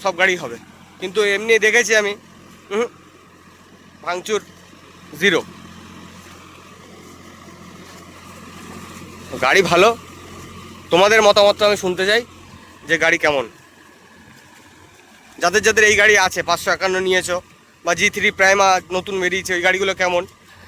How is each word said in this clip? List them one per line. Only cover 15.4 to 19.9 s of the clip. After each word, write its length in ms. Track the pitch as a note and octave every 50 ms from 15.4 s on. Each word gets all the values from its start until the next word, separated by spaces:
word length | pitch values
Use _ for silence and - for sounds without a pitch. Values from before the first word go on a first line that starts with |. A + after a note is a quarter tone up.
| D#3+ F3 F3+ G#3+ F#3+
যাদের 220 | A3 G#3+ G#3+ G#3+
এই 120 | G#3 G#3+
গাড়ি 220 | G3+ G#3 G#3+ G#3 G3+
আছে, 240 | F#3 F#3 - F3+ D#3+
পাঁচশো 280 | E3 E3+ D#3+ - G3+
একান্ন 300 | F3 D#3 F#3 F#3+ F#3 F#3
নিয়েছো 420 | F#3+ F#3 F#3 F#3 F3 F3+ F3 F3+ - _ - _ _ _ _ _ _
বা 100 | E3+ F3
জি 160 | E3+ G3 G3+
থ্রি 200 | - G3+ F#3+ G#3
প্রাইমা 500 | G3+ - F#3+ F#3+ G3 G3+ G3 F#3+ F#3 F3+ E3 D#3+ F3+
নতুন 280 | F#3 F3 G#3 G3 F#3+
বেরিয়েছে, 340 | F3+ F3+ F3+ F#3+ E3 F#3 F#3
ওই 80 | F3 F3
গাড়িগুলো 320 | F#3 F#3 F#3+ G3 G3